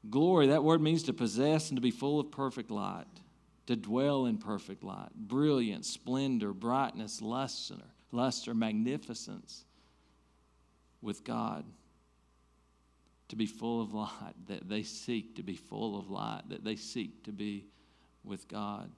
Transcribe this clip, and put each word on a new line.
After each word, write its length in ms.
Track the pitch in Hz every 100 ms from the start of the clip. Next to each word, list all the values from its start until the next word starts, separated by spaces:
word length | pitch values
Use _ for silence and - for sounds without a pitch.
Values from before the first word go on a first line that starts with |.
| 107
Glory, 400 | 127 170 185 139
that 140 | 151
word 180 | 151 165
means 240 | 151 165
to 80 | 160
possess 580 | - 117 107 143 156 156
and 60 | 131
to 40 |
be 100 | 120
full 300 | 110 139 147
of 100 | 147
perfect 400 | 139 135 123 107
light, 360 | 104 98 92 - - - _ _ _ -
to 80 |
dwell 520 | 117 101 120 143 139 123
in 120 | 107
perfect 460 | 104 101 - 98
light, 240 | 98 98 -
brilliance, 720 | - 104 127 151 139 113 92 -
splendor, 640 | - - 127 139 123 104
brightness, 680 | 95 113 131 131 - 107 -
luster, 540 | 110 123 135 - - - - _ _
luster, 420 | 120 131 127 -
magnificence 1080 | 113 110 107 117 139 - 113 - 95 - - _ _ _ _ _ _ _ _ _ _ _ _ _ _
with 220 | 110 104
God, 400 | - 117 110 85 - - _ _ _ _ _ _ _ _ _ _ _ _ _ _ -
to 80 | 110
be 100 | 107
full 360 | - 117 117
of 100 | 104
light, 420 | 107 104 - 101 - 101
that 220 | 101 92
they 140 | 104
seek 540 | - - - 117 104 -
to 60 |
be 140 | 95 87
full 420 | - 104 110 101
of 120 | 95
light, 320 | 98 110 104 -
that 160 | -
they 120 | 107 107
seek 480 | - 123 101 -
to 80 | -
be 340 | 101 104 101 98 _ _ _ _ _
with 240 | 101 98 -
God. 420 | 104 104 104 98